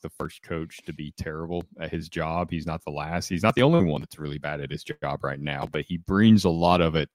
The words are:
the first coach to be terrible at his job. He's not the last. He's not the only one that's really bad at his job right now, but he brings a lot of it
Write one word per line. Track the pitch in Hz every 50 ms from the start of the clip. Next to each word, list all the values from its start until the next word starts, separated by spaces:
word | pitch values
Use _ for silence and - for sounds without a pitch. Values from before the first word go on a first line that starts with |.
the | - 80
first | - - 76 73 - - -
coach | - 87 80 80 80 - - -
to | - 78
be | 76 76 76 -
terrible | - - 82 76 78 82 82 87 87 85 - - -
at | 82 78
his | 82 82 78
job. | 80 - 85 80 80 82 87 87 80
He's | 87 82 78
not | 80 78 80 -
the | 78
last. | 71 73 76 80 85 90 -
He's | - 92 85 95
not | 113 -
the | 123 123
only | 147 170 170 92
one | 82 76 -
that's | - - - -
really | 76 73 73
bad | 73 71 76 76 71
at | 71 69
his | 76 76 -
job | - 76 - - 71 71 69 -
right | 69 69 71
now, | 71 73 71 71 - -
but | - 78 71
he | - 90
brings | 85 - - 95 98 110 113 110 104 92
a | 92
lot | 82 82 85 87 90 90
of | 85 82 78
it | 80 73 -